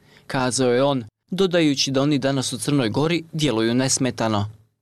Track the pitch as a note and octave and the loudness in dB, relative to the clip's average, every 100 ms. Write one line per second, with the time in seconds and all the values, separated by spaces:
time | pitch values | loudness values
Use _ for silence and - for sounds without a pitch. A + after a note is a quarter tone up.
0 | _ - - C3+ B2+ A#2+ B2+ A#2+ C#3+ C3+ | _ -20 -8 -4 -2 0 2 2 2 0
1 | G#2+ _ _ F#3 F#3+ F3 D3+ C3+ C#3 C3+ | -6 _ _ -2 0 2 2 0 0 0
2 | C#3+ C#3+ C3+ C#3 - A#2 - C#3+ A2+ C#3 | 2 2 0 0 -4 -6 -2 0 0 0
3 | D#3+ E3+ - D#3 D3 A2 A2+ B2 C3 - | 0 -2 -4 -2 0 2 0 0 0 0
4 | B2+ A2+ A2+ G#2 G#2 - _ _ | -2 -2 -2 0 -4 -8 _ _